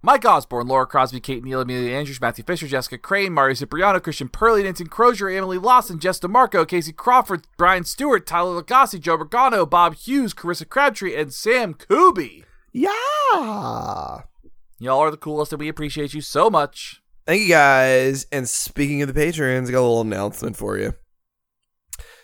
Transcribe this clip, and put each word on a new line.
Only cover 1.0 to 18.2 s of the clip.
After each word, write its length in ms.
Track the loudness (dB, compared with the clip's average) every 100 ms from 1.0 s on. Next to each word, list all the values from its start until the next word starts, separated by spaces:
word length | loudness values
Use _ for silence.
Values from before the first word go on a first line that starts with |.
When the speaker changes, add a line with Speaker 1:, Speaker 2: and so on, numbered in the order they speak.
| 0 -4
Speaker 1:
Kate 200 | -10 -10
Neal, 180 | -6 -6
Amelia 320 | -4 -4 -4 -6
Andrews, 240 | -8 -6
Matthew 240 | -6 -6
Fisher, 240 | -8 -8 -4
Jessica 300 | -6 -6 -14
Crane, 340 | -4 -4 -2
Mario 220 | 2 2 0
Cipriano, 460 | -6 0 2 0
Christian 260 | -4 -8 -10
Pearlie, 360 | 0 2 2
Nathan 240 | 0 -6 -12
Crozier, 420 | 2 2 2 -4
Emily 280 | -4 -4 -2
Lawson, 420 | 4 4 4 -4
Jess 200 | -2 -2
DeMarco, 480 | 0 2 4 2 0
Casey 240 | -2 -4
Crawford, 560 | -4 4 4 2 -6 _ 0
Brian 280 | 2 2 -2
Stewart, 400 | -6 0 0 0
Tyler 340 | -2 -2 -4
Lagasse, 380 | 0 2 4 0
Joe 180 | -2 -2
Bergano, 520 | 0 2 2 2 2
Bob 260 | 4 2 0
Hughes, 380 | -4 -2 -2
Carissa 340 | -6 -8 -8 -4
Crabtree, 480 | 0 0 0 -6 -4
and 180 | -6
Sam 400 | -4 -2 0 -2 -8
Kuby. 680 | -2 4 4 4 -6 -12 _ _ _
Speaker 2:
Yeah. 1500 | -4 -2 -2 -4 -2 0 0 -2 -8 -8 -8 -8 -10 -10 -12 -18 _ -20 -20 -20 _
Speaker 1:
Y'all 180 | -2 0
are 120 | 0
the 60 | -2
coolest, 360 | -8 -6 -6
and 60 | -6
we 80 | -8
appreciate 440 | -8 -8 -6 -8
you 80 | -8
so 280 | -4 2 4
much. 520 | 4 0 -6 -16 -18 _ -16 -2
Speaker 2:
Thank 160 | 0
you, 60 | 6
guys. 760 | 6 8 6 6 4 2 -2